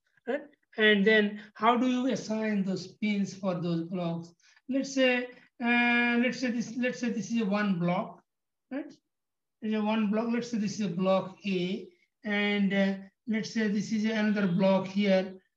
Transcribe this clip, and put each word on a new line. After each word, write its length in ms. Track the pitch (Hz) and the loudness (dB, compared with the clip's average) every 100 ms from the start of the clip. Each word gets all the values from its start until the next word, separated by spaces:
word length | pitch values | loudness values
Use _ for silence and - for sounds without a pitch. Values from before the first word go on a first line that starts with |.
| _ _ - | _ _ -6
right? 180 | 285 - _ _ - | -6 -6 _ _ 2
And 280 | 214 208 196 | 4 6 6
then 360 | 220 208 208 - - | 6 4 -2 -12 0
how 200 | 220 240 | 2 4
do 120 | 254 | 2
you 200 | 254 254 | 2 0
assign 500 | 190 - 220 220 208 | -2 -4 -4 -2 -2
those 240 | 190 170 - | -2 -4 -8
pins 460 | - 208 202 190 | -6 -2 0 -2
for 220 | - 190 170 | -4 -4 -2
those 280 | 175 165 | -2 -2
blocks? 460 | 165 185 170 170 165 _ _ _ - | -2 -4 -4 -4 -8 _ _ _ -6
Let's 240 | 269 - 269 | -4 -2 2
say, 320 | 254 247 247 - - - | 2 2 -2 -10 -20 -6
uh, 580 | 240 240 240 240 240 240 | 0 2 4 2 2 2
let's 160 | 254 - | 2 0
say 120 | 254 | -2
this, 220 | 233 - 254 | -2 -4 -2
let's 240 | 247 247 | -4 -2
say 80 | 240 | -4
this 220 | 220 - | -4 -2
is 100 | 233 | -2
a 40 | 202 | 0
one 340 | 208 208 175 | 0 0 0
block, 440 | 175 185 - - _ _ _ _ _ | 0 0 -4 -10 _ _ _ _ _
right? 160 | 262 330 - _ _ _ _ _ _ | -10 -10 -16 _ _ _ _ _ _
This 120 | 214 | -4
is 0 | |
a 80 | 214 | -2
one 260 | 214 220 208 | 0 0 0
block. 180 | 214 233 | 0 0
Let's 200 | 233 - | -2 -2
say 60 | 220 | -4
this 220 | 208 - | -4 -2
is 60 | 196 | -4
a 40 | |
block 460 | 170 185 190 175 - 202 | 0 2 2 0 -8 -4
A, 440 | 185 180 220 - - _ _ | -2 -2 -4 -10 -20 _ _
and, 500 | 214 208 208 202 196 | -6 -2 0 0 2
uh, 200 | 196 196 190 - _ - | 2 0 -2 -10 _ -6
let's 260 | 220 - | -4 -4
say 140 | 226 214 | -2 -2
this 240 | 208 - | -2 -2
is 140 | 220 220 | -2 0
another 420 | 220 214 208 196 | 0 0 2 0
block 400 | 175 190 190 - | 2 4 4 2
here. 460 | 196 202 190 190 - _ | 0 2 2 0 -8 _